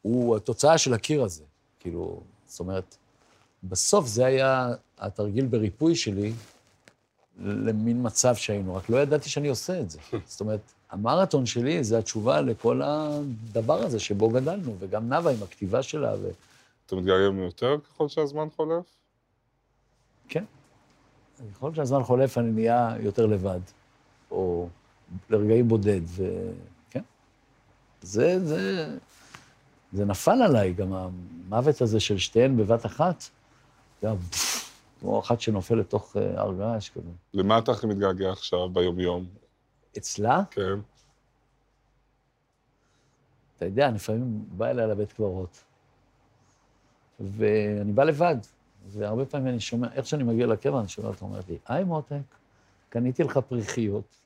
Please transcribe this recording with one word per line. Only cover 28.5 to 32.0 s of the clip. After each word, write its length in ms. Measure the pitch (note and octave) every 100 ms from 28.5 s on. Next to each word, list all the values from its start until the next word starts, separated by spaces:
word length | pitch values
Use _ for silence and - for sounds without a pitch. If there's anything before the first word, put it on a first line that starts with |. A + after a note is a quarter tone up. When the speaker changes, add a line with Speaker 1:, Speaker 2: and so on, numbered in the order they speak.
| D#3+ F#3+ F#3+ D3+ D3 _ - - - _ _ _ _ _
Speaker 1:
זה 120 | G2 G2+
נפל 360 | G2+ - A#3+
עליי, 320 | A3 B2 F#2+
גם 200 | F2+ F#2+
המוות 880 | F#2+ F#2 F2+ F2 E2 F2+ A2 C#3 C#3+
הזה 180 | A#2
של 180 | G#2+